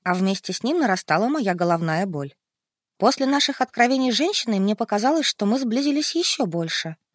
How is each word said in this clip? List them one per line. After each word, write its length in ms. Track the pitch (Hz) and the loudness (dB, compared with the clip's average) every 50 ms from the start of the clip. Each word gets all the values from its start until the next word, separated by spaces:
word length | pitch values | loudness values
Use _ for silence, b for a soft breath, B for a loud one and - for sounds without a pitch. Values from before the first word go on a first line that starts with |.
| - | -4
а 100 | 180 180 | -2 0
вместе 380 | 185 190 190 196 185 - - 185 | 2 2 0 0 -2 -4 -6 -6
с 100 | - - | -4 -2
ним 160 | 240 320 359 | -2 0 0
нарастала 480 | 302 220 185 185 - - 156 170 214 254 | 2 2 0 0 0 0 0 2 2 0
моя 280 | 294 311 233 196 180 | 0 0 0 -2 0
головная 500 | 170 175 175 170 165 170 165 156 165 196 | 0 2 2 2 2 0 0 0 -2 -2
боль. 300 | 196 165 147 139 139 - _ _ _ _ _ _ _ _ _ _ _ _ | -2 -4 -6 -8 -8 -12 _ _ _ _ _ _ _ _ _ _ _ _
После 300 | - 185 240 277 - 269 | 0 2 2 2 2 0
наших 340 | 262 285 285 277 - 277 - | 0 0 0 0 0 -2 -2
откровений 520 | 262 - - - 240 240 269 262 262 254 226 | -4 -2 0 2 2 4 4 2 2 2 2
с 40 | |
женщиной 440 | 202 294 370 415 - - 233 214 190 | 0 0 0 0 -2 -2 0 0 2
мне 160 | 190 202 214 | 2 2 0
показалось, 500 | - 233 - 208 202 214 262 311 330 277 | 0 -2 -2 0 0 2 2 2 2 0
что 180 | - - - 208 | -2 -2 -2 0
мы 140 | 202 214 269 | 0 0 0
сблизились 560 | 269 233 214 254 285 294 277 294 294 - - | 0 0 0 0 0 0 0 0 -2 -2 -2
еще 320 | 330 349 - - - 262 | -2 -2 -2 -2 -2 -2
больше. 500 | 180 160 170 165 160 - - - 160 160 - _ _ | -2 -2 -2 -4 -4 -4 -6 -6 -6 -10 -12 _ _